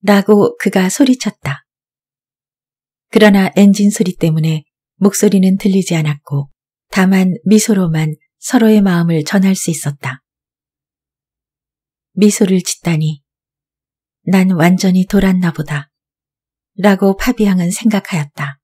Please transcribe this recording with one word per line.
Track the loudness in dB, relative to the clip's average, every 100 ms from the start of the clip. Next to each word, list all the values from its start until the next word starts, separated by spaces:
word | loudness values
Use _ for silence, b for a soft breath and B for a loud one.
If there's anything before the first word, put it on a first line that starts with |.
라고 | 2 2 4 2 2 -2
그가 | -4 -2 -2
소리쳤다. | 0 0 0 -2 -8 -10 -10 _ _ _ _ _ _ _ _ _ _ _ _ _ _ _
그러나 | 2 4 4 2 4
엔진 | 4 4 0
소리 | 0 -4 -2
때문에 | -2 0 -2 -4 _ _ _ _
목소리는 | -2 2 0 2 2 0
들리지 | 0 -2 -2 -2
않았고 | -4 -6 -6 -8 -8 _ _ _ _
다만 | -2 2 2 0 -2 2
미소로만 | 2 2 -2 0 -2 -4 -8 _ _
서로의 | -4 0 4 4
마음을 | 2 0 0 -2 -2
전할 | 0 0 -2
수 | -4
있었다. | -6 -8 -8 -12 -12 _ _ _ _ _ _ _ _ _ _ _ _ _ _ _ _ _ _ _
미소를 | 0 0 2 0 0
짓다니, | -4 -8 -4 -2 -4 -6 _ _ _ _ _ _ _ _ _ _
"난 | -2 0 0
완전히 | 2 2 2 2 0 0
돌았나 | 0 0 0 -2
보다." | -4 -8 -10 -12 _ _ _ _ _ _ _ _ -2
라고 | 0 2 0 -2
파비앙은 | -4 -2 0 0 -2
생각하였다. | -2 -2 -2 -4 -8 -8 -10 -12 -12